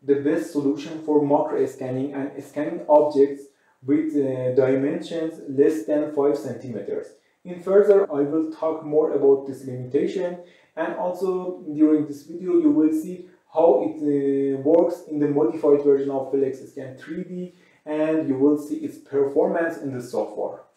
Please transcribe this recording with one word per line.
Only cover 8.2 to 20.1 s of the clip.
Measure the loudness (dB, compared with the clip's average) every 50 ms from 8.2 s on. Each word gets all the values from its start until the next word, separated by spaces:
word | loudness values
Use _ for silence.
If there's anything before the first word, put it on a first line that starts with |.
will | 0 0 0 -2 -2 -2
talk | -6 -4 -4 -4 -4 -4 -6
more | 0 2 2 2 2
about | 0 4 6 6 6 4 2
this | -8 -12 -12 -12
limitation, | -12 -10 -10 -10 -2 0 0 0 0 -2 -4 -4 -4 -6 -8 -14 -20 _ _ _ _ _
and | -6 -6 -6 -4
also | -4 -4 -6 -4 -2 -2 -2 -2 -2 -4 -6 -8 -10 -10 -10
during | 2 4 4 6 6 2 2 -2
this | -8 -14 -14
video | -14 -14 -8 -4 2 2 4
you | 4 4
will | 4 6 4 2
see | 2 0 -4 -6 -12 -12 -14 -20 _ _ _ _ 0
how | 4 4 6 6 4 0
it, | -2 -4 -4
uh, | -2 0 0 0 0 0 0 0 0 0 -2 0
works | 2 2 2 2 2 0 -4 -6 -10 -8
in | -4 -2
the | 0 0
modified | 2 2 0 0 -2 0 4 4 4 4 4
version | 2 2 2 2 -2
of | -4 -4 -4 -2
Flex | -2 -2 0 -2 -4 -8 -14 -16
Scan | -16 -14 -14 -14 -16
three | -16 -14 -12 -10 -10
D, | -10 -10 -10 -10 -10 -12 _ _ _ _ _ _ _
and | -8 -4 -2 0 0 0 0 0 -2
you | 0
will | 4 4 4 4 2
see | -2 -6 -8 -8
its | -8 -10 -12 -12
performance | -16 -4 0 0 0 2 2 0 0 2 0 -2 -2 -2 -4 -6
in | -8 -8 -8
the | -8
software. | -10 -6